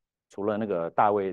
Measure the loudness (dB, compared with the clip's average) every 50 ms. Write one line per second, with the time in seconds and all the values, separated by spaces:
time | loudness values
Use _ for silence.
0 | _ _ _ _ _ _ -10 -6 -4 -2 -2 -2 -2 -2 -2 -2 -4 -2 0 2
1 | 2 4 2 2 0 -2